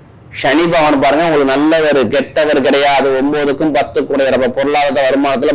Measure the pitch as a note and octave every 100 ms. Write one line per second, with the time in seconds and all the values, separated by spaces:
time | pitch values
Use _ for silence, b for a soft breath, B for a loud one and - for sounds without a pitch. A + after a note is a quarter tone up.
0 | - - - - C#3 D3 E3+ E3 D3+ C#3+
1 | C#3 D3 E3+ D3+ C3+ C#3 D#3 D#3+ D#3 C#3+
2 | A2+ C#3 B2+ D#3+ D3+ D3+ C3+ C#3 C#3+ C#3
3 | C3+ C3 C#3+ D3 C#3+ C3+ D3+ C#3+ - D#3
4 | C3+ C#3 C3+ B2+ B2 C3 C#3 D3 C#3+ C3+
5 | C3 C#3 C#3+ C3 D3